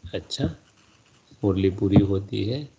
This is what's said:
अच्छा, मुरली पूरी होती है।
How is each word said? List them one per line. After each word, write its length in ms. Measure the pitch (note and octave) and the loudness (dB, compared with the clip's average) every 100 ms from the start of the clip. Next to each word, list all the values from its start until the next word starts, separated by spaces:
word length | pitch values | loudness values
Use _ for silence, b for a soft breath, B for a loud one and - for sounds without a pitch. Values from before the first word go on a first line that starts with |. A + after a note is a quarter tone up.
| - | -10
अच्छा, 420 | G2 - - D#3+ - _ _ _ _ _ _ _ - | -10 -10 -6 -6 -6 _ _ _ _ _ _ _ -4
मुरली 260 | G2+ F#2+ F#2+ | -2 2 0
पूरी 360 | F#2+ G2 G2+ | 0 4 4
होती 400 | G2 G2 G2+ G2 | 4 -2 -2 -6
है। 240 | G2+ C3+ D3 | -4 -6 -8